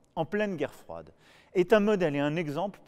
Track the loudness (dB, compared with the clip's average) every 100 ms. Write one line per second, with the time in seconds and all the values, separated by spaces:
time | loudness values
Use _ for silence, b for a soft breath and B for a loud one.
0 | _ -6 -4 -2 -2 -2 -6 -8 -14 -14
1 | -14 _ B B B -2 4 4 4 2
2 | 2 0 0 -2 -4 -4 -6 -10